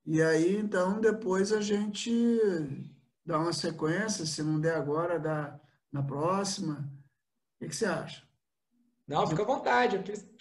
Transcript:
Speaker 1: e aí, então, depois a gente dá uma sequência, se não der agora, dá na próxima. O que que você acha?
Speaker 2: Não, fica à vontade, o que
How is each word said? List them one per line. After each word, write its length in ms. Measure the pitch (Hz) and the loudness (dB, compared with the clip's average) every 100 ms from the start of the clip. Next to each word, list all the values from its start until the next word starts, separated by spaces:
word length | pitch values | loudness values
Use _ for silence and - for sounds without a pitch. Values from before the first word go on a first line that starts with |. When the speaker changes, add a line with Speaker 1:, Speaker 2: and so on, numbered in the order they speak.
| 156 | 0
Speaker 1:
e 160 | 156 | 2
aí, 360 | 160 160 170 208 | 4 4 2 0
então, 420 | 208 196 185 214 | 0 0 0 2
depois 540 | 220 202 180 190 202 | 2 2 0 0 2
a 80 | 214 | 0
gente 500 | 208 208 208 202 233 233 233 233 208 170 147 135 - - _ _ 156 | 0 0 -2 -4 -2 2 4 4 2 2 -2 -8 -12 -18 _ _ -4
dá 140 | 156 | 0
uma 140 | 165 | 0
sequência, 720 | 160 170 156 156 175 214 202 156 | -2 -4 -2 0 0 -2 -2 -4
se 180 | - | -2
não 160 | 156 156 | 0 0
der 160 | 160 160 | 0 0
agora, 420 | 143 151 170 165 | 0 0 0 -2
dá 400 | 156 151 143 135 _ _ _ | -2 -4 -6 -10 _ _ _
na 120 | 143 | -4
próxima. 880 | 139 139 165 196 196 - 156 147 143 - - _ _ _ _ - | -4 -2 0 0 -2 -4 -4 -6 -8 -12 -20 _ _ _ _ -14
O 40 | |
que 100 | 160 | -10
que 60 | - | -4
você 100 | 208 | -2
acha? 420 | 165 - - - _ _ _ _ _ _ _ - | -2 -6 -12 -20 _ _ _ _ _ _ _ -4
Speaker 2:
Não, 180 | 151 208 | 0 2
fica 180 | 160 | 2
à 20 | 214 | 2
vontade, 500 | 277 - 247 247 190 | 0 4 4 4 2
o 80 | |
que 80 | 185 214 - - | -2 -8 -12 -18